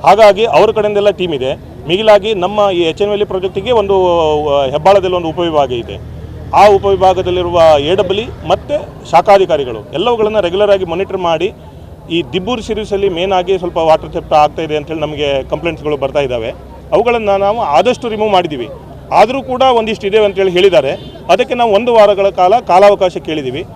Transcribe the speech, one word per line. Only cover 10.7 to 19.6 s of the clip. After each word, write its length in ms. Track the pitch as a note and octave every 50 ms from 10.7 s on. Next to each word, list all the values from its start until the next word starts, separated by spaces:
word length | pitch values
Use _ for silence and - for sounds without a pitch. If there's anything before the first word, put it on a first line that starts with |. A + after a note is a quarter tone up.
ಆಗಿ 140 | G3+ G3 F#3
ಮಾನಿಟರ್ 320 | E3+ E3 F3+ G3 F#3+ F#3+
ಮಾಡಿ 360 | F#3+ F3+ E3+ E3 D#3 E3+ F#3+ F3+ - - - - - - - - - - -
ಈ 120 | E3 E3+ D#3+ B2+ B2
ದಿಬ್ಬೂರು 300 | F#3 F#3 G3 B3 B3 G3+
ಸಿರೀಸಲ್ಲಿ 460 | - A3 G3+ G#3+ F#3 G3+ G3 G3+ G3
ಮೇನ್ 240 | F3+ E3 F3 G3 G3
ಆಗಿ 260 | F#3 F3+ F3+ F#3+ F#3
ಸ್ವಲ್ಪ 180 | F3 F3 E3
ವಾಟರ್ 360 | F3 D#3+ D#3+ D#3 D#3 D#3 E3 D#3
ಥೆಫ್ಟ್ 200 | E3+ D3+ D#3 -
ಆಗ್ತಾ 300 | D3+ D3+ D3+ C#3 B2+ E3
ಇದೆ 140 | D3+ D3+
ಅಂತೇಳಿ 240 | D3+ C#3+ C#3+ D#3+ D#3+
ನಮಗೆ 420 | D3+ D3+ D3+ C#3+ D3 C#3+ C#3 C3+ C3
ಕಂಪ್ಲೇಂಟ್ಸ್‌ಗಳು 540 | B2+ D#3+ D#3 E3 E3+ D#3+ C#3 C#3+ D3+ D3+
ಬರ್ತಾ 240 | C#3 C3+ C3+ C3 D3+
ಇದ್ದಾವೆ. 520 | C#3+ C3 B2 A#2+ A2 A#2+ - - - - - - - - -
ಅವುಗಳನ್ನ 380 | E3+ A3 A#3+ A#3+ A#3 A3 G3+
ನಾವು 300 | G3 G3 G3 G3 G#3 A#3
ಆದಷ್ಟು 480 | A3 D#3 C#3+ D#3 F#3+ A#3+ B3 - - A#3+
ರಿಮೂವ್ 240 | G#3+ G#3 G#3+ G#3+ G3+
ಮಾಡಿದ್ದೀವಿ. 360 | F#3 F3+ E3 D3+ C3 A#2 G#2 - - - - - - - - C3+
ಆದರೂ 300 | D#3+ G3 A3 C4 C#4 -
ಕೂಡ 200 | - B3+ B3